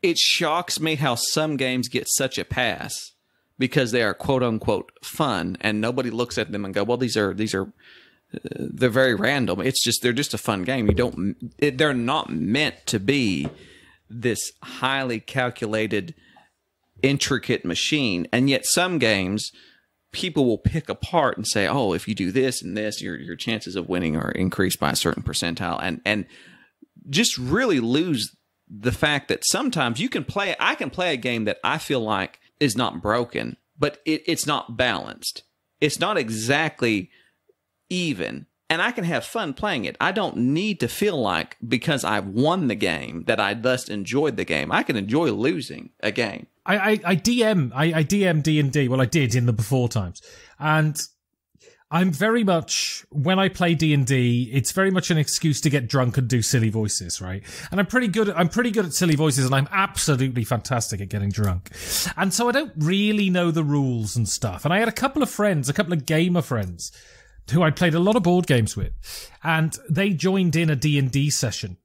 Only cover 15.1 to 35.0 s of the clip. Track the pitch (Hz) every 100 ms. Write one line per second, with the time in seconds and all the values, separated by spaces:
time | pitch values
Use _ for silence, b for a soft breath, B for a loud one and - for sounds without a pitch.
15.1 | 113 - 131 123 - 113 110 110 107 87
16.1 | - b b b b _ _ _ - 135
17.1 | 139 - 127 - 120 90 85 - 156 127
18.1 | 90 - 120 135 135 - - 180 170 117
19.1 | 101 92 104 - b b b b _ _
20.1 | - 185 151 131 107 - 160 - 95 -
21.1 | 170 135 - 107 110 87 127 110 87 -
22.1 | 107 90 107 131 - 90 101 107 104 95
23.1 | 78 73 87 - 110 - 92 85 90 85
24.1 | 78 - - 92 - 92 - 73 - -
25.1 | - - - 85 85 90 85 90 82 95
26.1 | 104 92 B B B B _ - - -
27.1 | 139 233 - 123 180 262 147 113 135 180
28.1 | 135 95 _ _ _ _ 104 117 - 151
29.1 | 143 - - - - 269 175 123 120 240
30.1 | 214 139 - 196 - 190 302 226 - 180
31.1 | 139 123 117 107 - - 151 - 135 110
32.1 | 101 95 - b _ 147 104 117 85 101
33.1 | 113 120 - 58 - _ - 143 - -
34.1 | 156 151 156 147 143 - 117 127 95